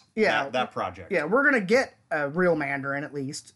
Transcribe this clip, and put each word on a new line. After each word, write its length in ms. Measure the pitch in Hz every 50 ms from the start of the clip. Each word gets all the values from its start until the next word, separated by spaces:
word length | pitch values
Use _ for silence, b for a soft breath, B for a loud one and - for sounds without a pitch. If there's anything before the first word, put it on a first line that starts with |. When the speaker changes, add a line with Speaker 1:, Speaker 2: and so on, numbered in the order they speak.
| _ _ -
Speaker 1:
Yeah. 280 | 220 214 185 139 110 135
Speaker 2:
that, 100 | 139 113
that 180 | 127 123 120
project. 400 | - 120 104 92 90 95 87 80
Speaker 1:
Yeah, 140 | 196 170 147
we're 180 | 156 202 262 277
gonna 180 | 294 277 233 196
get 300 | 175 220 262 254 - - _ _ -
a 180 | 165 156 147 139
real 260 | 143 175 185 180 165
Mandarin, 480 | 156 147 139 139 139 131 139 139 143 147
at 100 | 135 135
least, 400 | 143 135 131 151 - - - -